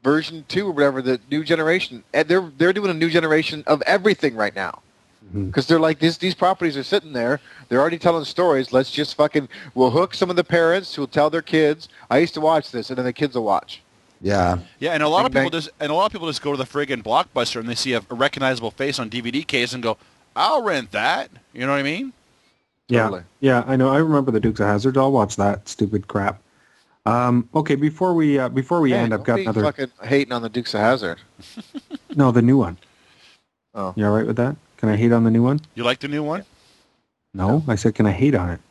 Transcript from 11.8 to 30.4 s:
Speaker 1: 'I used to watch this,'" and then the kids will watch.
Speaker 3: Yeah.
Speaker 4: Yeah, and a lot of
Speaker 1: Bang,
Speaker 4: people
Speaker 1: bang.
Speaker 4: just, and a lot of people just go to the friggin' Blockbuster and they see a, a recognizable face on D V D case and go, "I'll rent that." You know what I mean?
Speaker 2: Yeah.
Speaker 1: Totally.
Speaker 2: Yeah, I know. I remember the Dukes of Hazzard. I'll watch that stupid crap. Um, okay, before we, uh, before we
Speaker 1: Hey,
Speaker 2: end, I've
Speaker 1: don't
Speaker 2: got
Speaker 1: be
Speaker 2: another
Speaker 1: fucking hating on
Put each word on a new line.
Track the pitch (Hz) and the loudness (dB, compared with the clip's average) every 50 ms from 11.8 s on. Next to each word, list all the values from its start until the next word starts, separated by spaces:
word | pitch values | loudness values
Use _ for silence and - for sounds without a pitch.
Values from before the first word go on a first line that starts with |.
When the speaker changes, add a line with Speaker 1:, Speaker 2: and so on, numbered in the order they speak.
| - - _ - - - | -6 -20 _ -20 -8 0
Speaker 1:
'I | 117 135 | 2 2
used | 165 165 - | 2 2 -2
to | 156 | 0
watch | 156 156 160 156 143 - | 2 2 2 2 0 -2
this,'" | - 120 107 - | -10 -10 -8 -8
and | 131 123 | -6 -4
then | 127 | -4
the | 127 120 | -4 -2
kids | - 151 143 127 | -2 -4 -2 -2
will | 127 113 | -2 0
watch. | 104 98 85 - - - - _ _ _ _ _ _ _ _ | 0 0 0 -2 -6 -18 -20 _ _ _ _ _ _ _ _
Speaker 3:
Yeah. | - 95 101 98 90 87 90 90 87 - _ _ | -4 -2 2 2 2 2 0 -2 -6 -12 _ _
Speaker 4:
Yeah, | 135 156 170 | -4 -2 0
and | 156 151 | 0 0
a | 151 | 2
lot | 156 185 220 | 2 2 2
of | 262 | 2
Speaker 1:
Bang, | - 269 269 | 0 0 -2
Speaker 4:
people | - | 0
Speaker 1:
bang. | 156 165 | -2 -6
Speaker 4:
just, | 156 165 - _ | -8 -8 -10 _
and | 151 143 | -6 -4
a | 151 | 0
lot | 165 196 - | 0 0 -2
of | |
people | - 196 165 165 | -2 -6 -8 -8
just | 143 - | -8 -6
go | - 147 | -4 -4
to | 143 135 | -4 -4
the | 131 | -6
friggin' | 120 - 143 147 131 135 120 | -6 -4 -6 -4 -4 -6 -8
Blockbuster | 107 110 113 147 180 - _ 131 120 - - 123 | -4 0 0 0 0 0 _ -2 -2 -2 -4 -8
and | 113 117 | -8 -8
they | 120 | -6
see | - - 135 123 | -6 -4 -2 -2
a, | 117 101 _ | -4 -4 _
a | 123 | -4
recognizable | 117 135 143 - - 139 131 131 117 117 113 | -2 -2 -2 0 0 -2 -2 -2 -2 -6 -10
face | - - 135 139 139 - | -6 -6 -6 -4 -4 -6
on | 127 110 | -8 -6
D | 104 120 | -8 -8
V | 117 120 | -8 -4
D | 120 139 165 | -6 -6 -6
case | - - 135 120 120 117 | -4 -2 -2 -2 -2 -4
and | 127 | -4
go, | 117 113 110 _ _ _ _ _ _ _ _ | -4 -4 -4 _ _ _ _ _ _ _ _
"I'll | 117 147 208 311 294 | 0 0 2 2 0
rent | 240 208 175 139 120 98 | 0 0 -4 -4 -6 -6
that." | 101 104 110 131 170 - - - - - _ _ _ | -6 -2 -2 0 -2 -2 -4 -8 -14 -20 _ _ _
You | 120 | -8
know | 123 135 | -4 -2
what | 139 143 | -2 -2
I | 139 | -2
mean? | 139 156 185 269 269 247 _ _ _ _ _ _ _ _ _ _ _ _ _ _ _ | -4 -6 -6 -8 -10 -14 _ _ _ _ _ _ _ _ _ _ _ _ _ _ _
Speaker 2:
Yeah. | 123 120 113 | 0 0 0
Speaker 1:
Totally. | 110 98 90 90 - _ _ | 0 -2 -6 -10 -16 _ _
Speaker 2:
Yeah, | 139 135 127 123 117 120 | 2 2 2 2 2 0
I | 135 | 0
know. | 131 131 135 | 2 2 2
I | 135 143 | 4 2
remember | 160 160 156 143 135 135 | 2 2 2 2 2 2
the | 117 110 | 0 0
Dukes | 104 117 104 - | 0 0 0 0
of | 107 104 | 0 0
Hazzard. | 104 104 104 135 131 135 | 0 2 0 0 2 2
I'll | 131 135 | 2 4
watch | 139 127 104 - - | 4 2 2 0 0
that | - 98 101 101 104 - - | 0 0 0 0 -2 -8 -14
stupid | - - 110 98 110 104 98 _ | -4 -4 -4 -2 -2 -4 -6 _
crap. | - 104 98 98 95 - _ _ _ _ _ _ _ _ _ _ _ _ _ | -4 -2 -2 -2 -4 -6 _ _ _ _ _ _ _ _ _ _ _ _ _
Um, | 107 113 120 123 123 120 120 117 - - | -2 0 0 2 2 2 0 0 0 -4
okay, | 156 151 - 147 | -4 0 0 0
before | 135 143 151 151 - 185 185 175 | 0 0 -2 -2 0 -2 0 2
we, | 170 156 151 143 139 | 2 2 2 2 2
uh, | 131 120 | 0 0
before | 120 135 131 - 175 175 | -2 -4 -2 0 0 2
we | 160 135 | 2 2
Speaker 1:
Hey, | 123 120 | 2 2
Speaker 2:
end, | 117 113 113 | 0 0 -2
I've | 104 | -2
Speaker 1:
don't | 104 | 0
Speaker 2:
got | 113 117 - | 0 0 0
Speaker 1:
be | - | 0
Speaker 2:
another | 110 104 107 104 | -2 0 0 0
Speaker 1:
fucking | 104 139 - 139 127 _ _ 98 | 0 -2 -4 -8 -10 _ _ -4
hating | 113 131 143 139 117 123 | 0 2 2 2 0 -4
on | 120 | -6